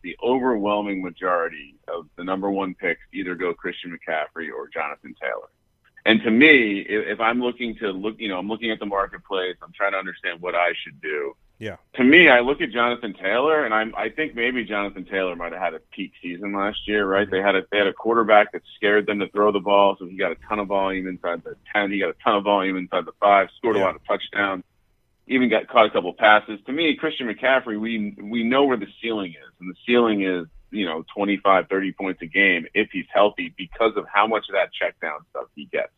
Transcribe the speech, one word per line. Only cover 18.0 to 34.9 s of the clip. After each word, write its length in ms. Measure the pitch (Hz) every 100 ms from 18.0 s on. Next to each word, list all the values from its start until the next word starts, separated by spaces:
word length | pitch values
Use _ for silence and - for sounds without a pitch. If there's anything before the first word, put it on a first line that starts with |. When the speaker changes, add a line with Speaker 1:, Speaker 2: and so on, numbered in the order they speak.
| 113 117 107 104 104
Speaker 1:
that 100 | - - -
scared 280 | 104 104 101
them 140 | 104
to 80 | 90
throw 220 | 104 104
the 80 | 101
ball, 360 | 95 101 101 95
so 80 | 90
he 100 | 95
got 140 | 92
a 60 | 82 -
ton 80 | 107
of 100 | 98
volume 400 | 101 95 95 92
inside 360 | 90 87 85
the 120 | 80 73 -
ten, 200 | 104 101
he 80 | 101
got 100 | 90
a 60 | -
ton 120 | 123 104
of 80 |
volume 340 | 101 101 95 92
inside 280 | 90 92 82
the 60 | -
five, 300 | 101 101 92 -
scored 180 | 120 104
a 40 |
Speaker 2:
Yeah. 60 | 95
Speaker 1:
lot 100 | 82
of 80 | -
touchdowns, 560 | 101 - 104 101 92 - _ _ _ _ _ -
even 220 | 131 123
got, 180 | 110 -
caught 180 | 120 107
a 60 |
couple 200 | 107 87
passes. 460 | - 107 107 - 104 -
To 60 |
me, 240 | 143 160 120
Christian 320 | 156 - 123
McCaffrey, 480 | 107 131 131 123 107
we, 360 | 113 113 104 101
we 240 | 101 117
know 220 | 113 131 143
where 120 | 120
the 100 | 98 -
ceiling 300 | 117 107 92
is, 200 | 80 - _
and 100 | 90
the 80 | 87 -
ceiling 380 | 120 117 104
is, 240 | 95 90 82 - _
you 140 | 104 90
know, 180 | 80 - 104
twenty-five, 520 | 101 98 101 95 85
thirty 220 | 95 95
points 320 | - 95 87
a 20 | 80
game 400 | 95 98 87 78
if 160 | 101 107
he's 140 | 95 -
healthy 400 | - 104 98 85 -
because 360 | 90 - 113 107
of 80 | 82
how 140 | 101 110
much 200 | 107 101
of 40 |
that 160 | 98 85
check 260 | - 87